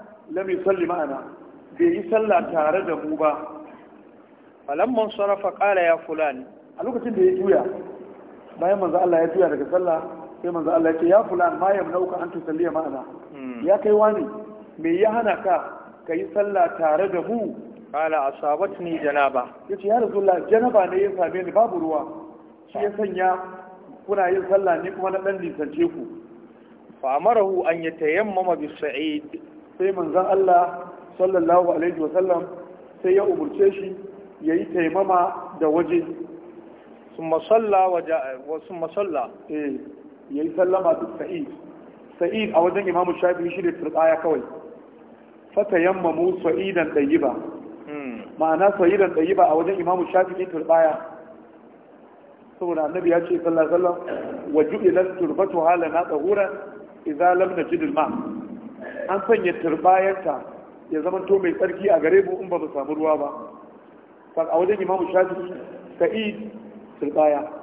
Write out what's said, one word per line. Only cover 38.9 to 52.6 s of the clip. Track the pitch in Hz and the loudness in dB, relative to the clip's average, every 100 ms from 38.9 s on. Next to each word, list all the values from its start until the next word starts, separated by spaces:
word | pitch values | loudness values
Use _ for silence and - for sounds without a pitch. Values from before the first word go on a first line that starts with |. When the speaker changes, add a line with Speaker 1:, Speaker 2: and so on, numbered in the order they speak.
Speaker 2:
salla. | - 202 147 117 - - | -4 -4 -2 -4 -8 -10
Speaker 1:
Eh, | 151 147 127 - - - - - | -6 -4 -6 -10 -18 -20 -20 -10
ya | 139 | -4
yi | 165 - | -4 0
sallama | 180 190 175 156 | 2 2 2 0
bis-sa'id. | 160 - 151 175 139 - - - - - - - | -2 -8 -8 -8 -8 -12 -20 -20 -20 -20 -20 -4
Sa'id | 175 220 214 | -2 -2 0
a | 175 | 2
wajen | 180 185 185 | 2 2 0
Imam | 175 180 165 | 0 0 2
Shafi'i | 180 175 175 | 0 0 -2
shi | 180 | -2
ne | 175 | -4
turbaya | 165 147 160 165 156 | -4 -4 2 2 2
kawai. | 170 143 120 - - - - - - - - - - 196 | 2 0 -2 -14 -18 -20 -20 -20 -20 -20 -20 -20 -4 -2
Fa | 208 | 0
tayammamu | 185 175 190 175 160 175 180 | 2 2 2 0 2 0 0
sa'idan | 165 185 190 175 156 | 0 0 0 -2 0
tayyiba. | 156 139 156 139 110 - - - - - | 0 2 2 2 -2 -8 -14 -16 -18 -14
Speaker 2:
Hmm. | 147 135 110 - - | -12 -10 -12 -14 -2
Speaker 1:
Ma'ana | 156 160 196 202 | 0 4 2 4
sa'idan | 175 202 185 160 | 2 4 2 2
tayyiba | 160 196 175 | 0 4 4
a | 156 | 4
wajen | 165 190 | 0 -2
Imam | 170 180 165 | -2 -2 0
Shafi'i | 185 185 180 180 | 2 0 -2 -6
turbaya. | 160 151 165 160 160 - - - - - - - - - - - - - - - | -6 2 4 4 2 -8 -16 -20 -20 -20 -20 -20 -20 -20 -20 -20 -20 -20 -20 -20
Saboda | - | -8